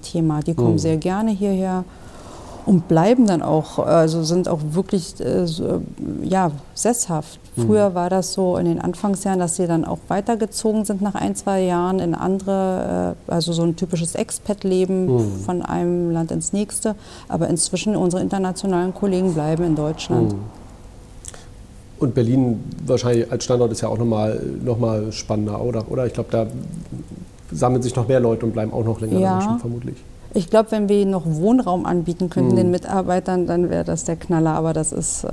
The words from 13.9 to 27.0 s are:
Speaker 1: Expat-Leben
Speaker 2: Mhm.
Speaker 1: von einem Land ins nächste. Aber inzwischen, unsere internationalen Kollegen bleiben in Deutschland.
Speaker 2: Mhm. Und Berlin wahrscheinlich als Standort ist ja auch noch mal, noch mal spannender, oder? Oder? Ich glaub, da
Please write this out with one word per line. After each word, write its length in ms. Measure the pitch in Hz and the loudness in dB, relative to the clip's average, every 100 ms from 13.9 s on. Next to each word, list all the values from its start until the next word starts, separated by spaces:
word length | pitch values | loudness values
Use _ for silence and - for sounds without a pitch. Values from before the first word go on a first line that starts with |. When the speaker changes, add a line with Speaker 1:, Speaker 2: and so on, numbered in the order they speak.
| 175 165 - | -2 -2 -4
Speaker 1:
Expat-Leben 920 | 226 - - 202 196 185 185 190 185 | -4 -6 -6 -4 0 2 2 2 2
Speaker 2:
Mhm. 260 | 123 107 95 98 | 2 2 -2 -4
Speaker 1:
von 160 | 180 | -4
einem 480 | - 175 175 175 170 | -2 -2 0 0 0
Land 220 | 165 165 | 0 -2
ins 200 | 165 165 | -2 -2
nächste. 440 | 196 208 - 226 208 - - - | -2 -2 -2 -4 -4 -8 -18 -6
Aber 180 | - 165 | -2 0
inzwischen, 460 | 175 - 185 214 | 0 0 -2 0
unsere 260 | 208 180 180 | 2 2 2
internationalen 720 | 190 196 190 180 196 180 180 | 0 0 -2 -2 0 0 0
Kollegen 400 | 185 202 185 185 | 0 0 2 2
bleiben 280 | 156 151 160 | 2 0 2
in 140 | 175 151 | 2 2
Deutschland. 560 | 151 156 - - 107 | 0 -4 0 2 2
Speaker 2:
Mhm. 60 | 101 104 - - - - - - - - - - - - - - - | 0 -8 -16 -20 -20 -20 -20 -20 -18 -16 -16 -18 -20 -20 -20 -16 -4
Und 160 | 139 | 0
Berlin 480 | 131 113 131 127 110 - - | 2 4 4 2 0 -4 -8
wahrscheinlich 460 | 147 123 123 120 113 | 0 0 4 2 2
als 140 | 123 | -2
Standort 280 | - 123 120 | 0 2 2
ist 80 | 113 | 0
ja 80 | 110 | -2
auch 80 | 110 | 0
noch 60 | |
mal, 360 | 117 107 107 113 65 69 | 0 2 0 -2 -4 -4
noch 160 | 123 117 | -2 0
mal 340 | 117 110 107 | 0 0 -2
spannender, 500 | 104 - 107 107 104 | -6 -4 -2 -2 -2
oder? 220 | 117 117 104 | -2 -4 -4
Oder? 160 | 127 123 | -2 -2
Ich 60 | |
glaub, 180 | 117 113 | -4 -2
da 160 | 117 113 127 - - - - | -2 -2 -4 -10 -12 -12 -12